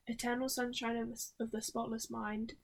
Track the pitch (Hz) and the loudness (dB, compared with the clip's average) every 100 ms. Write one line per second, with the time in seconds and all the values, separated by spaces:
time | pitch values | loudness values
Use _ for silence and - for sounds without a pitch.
0 | - 226 240 247 262 254 247 247 233 233 | -6 0 2 2 2 2 0 2 2 2
1 | 226 233 - - 226 220 - 233 233 226 | 0 -2 -6 -4 -2 0 0 0 0 -2
2 | - 233 208 214 226 - | -2 -2 0 0 -2 -4